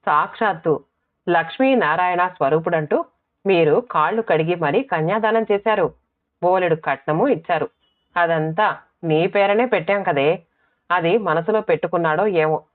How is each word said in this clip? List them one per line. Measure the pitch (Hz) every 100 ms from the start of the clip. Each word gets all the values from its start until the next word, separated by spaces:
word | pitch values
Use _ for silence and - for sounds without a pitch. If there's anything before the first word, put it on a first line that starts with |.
| -
సాక్షాత్తు | 151 175 - 220 165 165 151 _ _ _ _ -
లక్ష్మీనారాయణ | 175 165 - 269 247 151 165 180 175 180
స్వరూపుడంటూ | 170 139 156 165 165 151 277 339 _ _ _ 196
మీరు | 180 160 170 240
కాళ్ళు | 160 156 220
కడిగి | 226 160 160 175
మరీ | 175 190
కన్యాదానం | 269 165 160 214 214 226 220
చేశారు. | 202 226 214 165 - _ _ _ _
బోలెడు | 175 185 180 160
కట్నము | - 135 - 156 277
ఇచ్చారు. | 208 - 165 139 _ _ _ _ 180
అదంతా | 170 160 156 160 208 - _ _
నీ | 170 156 190
పేరనే | 202 196 208 247
పెట్టాం | 196 165 202
కదే. | 190 143 143 185 _ _ _ _ _
అది | 180 170 226
మనసులో | 190 156 170 214
పెట్టుకున్నాడో | 214 156 170 175 165 156 208
ఏమో. | 175 151 156 _